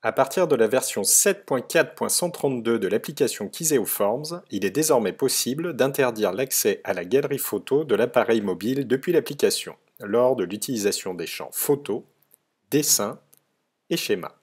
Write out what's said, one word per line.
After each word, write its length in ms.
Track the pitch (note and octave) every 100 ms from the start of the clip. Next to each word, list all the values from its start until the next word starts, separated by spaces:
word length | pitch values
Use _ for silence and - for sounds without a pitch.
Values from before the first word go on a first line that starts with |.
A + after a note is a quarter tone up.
| A2+
À 60 |
partir 360 | - C3 - F3+
de 80 | B2+
la 120 | A2
version 360 | C3 - -
sept 440 | G2 - G3+ F#3+ -
point 140 | C3
quatre 340 | - E3+ D#3+ -
point 140 | A#2
cent 200 | - F3
trente-deux 480 | E3+ C#3+ B2+ A2+ A#2
de 100 | G2+
l'application 640 | G#2 - D3 B2 - G2
Kizeo 360 | - D#3+ C#3+ F#2+
Forms, 580 | - G2+ A#2+ D#3 F3 -
il 120 | G2+
est 60 | G2
désormais 440 | F#2+ D#3 C3+ A#2
possible 640 | F2 C3+ - - C#3 E3+ C#3+
d'interdire 560 | C3 C#3 C3 A2 G#2
l'accès 480 | F#2 C3+ - A2+ G2
à 100 | -
la 120 | F#2 F2
galerie 340 | B2 C#3+ C3+
photo 460 | - G#2 - C3+ D#3
de 100 | G#2
l'appareil 460 | A#2+ A#2+ A2 A#2
mobile 440 | G#2 F2 G2+ C3+ B2+
depuis 280 | B2+ -
l'application, 640 | E3 B2 C#3+ G#2+ - - - _ _
lors 360 | G#2 A2+ B2 B2+
de 80 |
l'utilisation 720 | F2+ G#2 - B2 G2+ F#2+ - F2+
des 100 | E2
champs 240 | - D2
photo, 540 | - - C#3 C#3+ G#2 - _ _ _ _ _ _
dessin 500 | C#3+ D3 - G#2 - _ _ _ _ _ _ _
et 80 | E3+
schéma. 380 | - G3+ - _